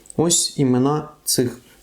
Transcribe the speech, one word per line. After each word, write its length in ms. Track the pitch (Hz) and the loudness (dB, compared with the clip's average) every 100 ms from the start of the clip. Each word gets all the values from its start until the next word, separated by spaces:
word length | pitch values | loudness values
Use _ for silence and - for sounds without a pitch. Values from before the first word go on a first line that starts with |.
| - - | -10 -2
Ось 360 | 165 165 - - | 0 0 -2 0
імена 520 | 135 123 135 151 151 - | 2 2 2 0 -6 -12
цих 360 | - - 123 - - - | -4 -2 -2 -4 -20 -20